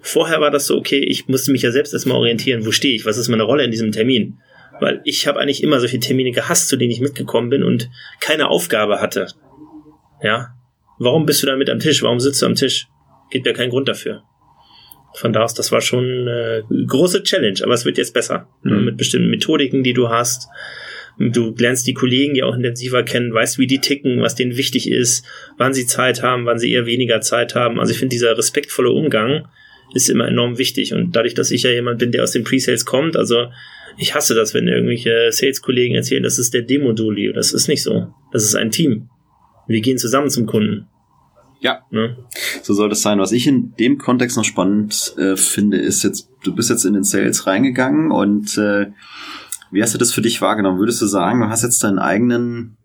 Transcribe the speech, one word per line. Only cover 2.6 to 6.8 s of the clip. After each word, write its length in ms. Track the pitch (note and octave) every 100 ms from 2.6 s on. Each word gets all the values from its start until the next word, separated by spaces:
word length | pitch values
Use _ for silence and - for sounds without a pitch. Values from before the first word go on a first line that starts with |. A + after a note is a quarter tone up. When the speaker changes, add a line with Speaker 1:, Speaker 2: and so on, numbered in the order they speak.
| A2
Speaker 1:
wo 40 |
stehe 220 | G#2 C#3
ich, 100 | A2+ A2
was 100 | G#2+
ist 100 | A#2
meine 140 | A2+
Rolle 220 | G#2+ C#3
in 80 | B2
diesem 200 | A2+ A2
Termin? 460 | G#2 A2+ B2+ G2 - _ - - -
Weil 220 | - - D3+
ich 200 | D3 C#3+
hab 120 | -
eigentlich 260 | C#3+ C#3
immer 160 | D3+ C#3
solche 200 | A#2+ B2+
Termine 300 | B2 C3 B2+
gehasst, 360 | B2 - E3+ -
zu 80 |
denen 140 | B2